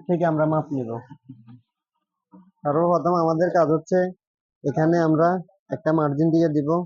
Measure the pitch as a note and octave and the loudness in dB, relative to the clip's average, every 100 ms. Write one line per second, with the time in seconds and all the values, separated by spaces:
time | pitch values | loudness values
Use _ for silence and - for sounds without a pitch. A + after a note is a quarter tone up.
0 | - E3+ E3+ D#3 D#3 D#3 D3+ C#3 A2+ A#2 | -2 -2 0 0 0 0 -2 -6 -6 -10
1 | - - - A#2+ A#2 B2 _ _ _ _ | -12 -20 -20 -20 -20 -20 _ _ _ _
2 | _ _ _ F#3 _ _ D3 D3 F3 E3+ | _ _ _ -20 _ _ -4 -2 0 0
3 | E3 F3 D#3+ D#3+ F3 F3 D3+ D#3+ - F#3 | 0 0 0 0 0 2 2 0 0 -2
4 | F3+ F#3 _ _ _ _ C#3+ B2+ D#3+ E3+ | -2 -6 _ _ _ _ -4 0 2 2
5 | D#3+ D#3 E3+ F#3 - _ - C3+ D#3 D#3+ | 2 2 2 0 -6 _ -12 -6 -2 0
6 | D3 C#3 D#3+ E3 E3 D3 C#3+ E3+ | 0 0 2 2 2 0 -2 -2